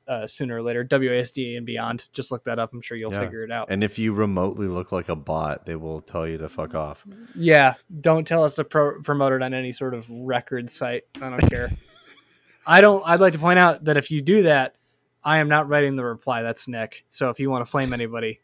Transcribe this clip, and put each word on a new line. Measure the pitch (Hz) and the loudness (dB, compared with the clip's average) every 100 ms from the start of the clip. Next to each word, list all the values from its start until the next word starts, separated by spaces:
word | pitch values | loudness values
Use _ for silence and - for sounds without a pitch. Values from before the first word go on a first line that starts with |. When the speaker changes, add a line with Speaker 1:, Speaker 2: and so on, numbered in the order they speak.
| - | -10
Speaker 1:
uh, | 120 110 | -8 -8
sooner | - 131 117 | -8 -8 -6
or | |
later. | 117 120 | -6 -6
W | 123 139 131 | -2 -2 0
A | 123 | -2
S | 120 | -4
D | - 123 120 | -6 -10 -10
and | 117 | -10
Beyond. | 113 113 120 - | -8 -6 -8 -10
Just | - 127 | -12 -8
look | 120 | -8
that | - 117 | -8 -6
up. | 113 | -6
I'm | 120 | -10
sure | - 117 | -14 -10
you'll | 110 | -8
Speaker 2:
Yeah. | 101 | -6
Speaker 1:
figure | 95 110 | -6 -8
it | 113 | -10
out. | 117 107 | -8 -6
Speaker 2:
And | 98 | -2
if | 104 - | -4 -2
you | 110 | -2
remotely | 104 104 95 92 95 101 | 0 0 0 -2 -2 -6
look | 90 90 | -6 -6
like | 92 87 | -6 -6
a | 82 | -8
bot, | 71 80 78 71 - | -4 -4 -4 -6 -8
they | 80 | -10
will | 80 80 | -10 -12
tell | - 87 82 | -10 -8 -6
you | 80 | -8
to | 78 | -10
fuck | - 80 | -10 -8
off. | 80 76 71 - - 233 | -6 -8 -10 -20 -20 -18
Speaker 1:
Yeah. | - 165 151 135 123 - 160 | -2 6 6 6 2 -8 -4
Don't | 151 160 160 | 0 2 2
tell | 165 | 2
us | 151 | 2
to | 143 | 0
pro-, | 147 156 147 143 | -2 0 0 -2
promote | 151 143 135 | -4 0 0
it | 131 | 0
on | 131 | -2
any | 131 127 | -6 -8
sort | 123 131 | -8 -8
of | 123 117 | -8 -12
record | 117 127 123 - 131 120 | -12 -4 -4 -4 -8 -8
site. | - 127 123 - - | -8 -6 -8 -10 -14
I | 135 | -10
don't | 127 - | 2 4
care. | 123 120 - - _ _ _ | 4 -2 -8 -12 _ _ _
<laughs> | _ _ _ _ - | _ _ _ _ 4
I | 175 | 8
don't, | 208 196 160 | 8 6 4
I'd | 175 | 6
like | 190 | 6
to | 160 | 4
point | 170 180 | 4 6
out | 180 147 | 6 6
that | 151 147 | 2 0
if | - | 0
you | 151 | -2
do | 139 214 | 2 4
that, | 175 143 131 _ _ _ _ _ | 6 4 2 _ _ _ _ _
I | 147 156 | 0 2
am | 151 | 4
not | 151 143 | 2 4
writing | 147 143 135 | 2 2 0
the | |
reply. | 120 113 - 120 | -6 -6 -4 -4
That's | 113 113 - | -4 -6 -8
Nick. | 117 110 - _ | -8 -8 -10 _
So | - 131 | -6 -4
if | 117 | -2
you | 135 | -2
wanna | 131 | -2
flame | 120 143 131 | -2 -4 -4
anybody, | 120 117 117 113 110 | -4 -6 -6 -6 -8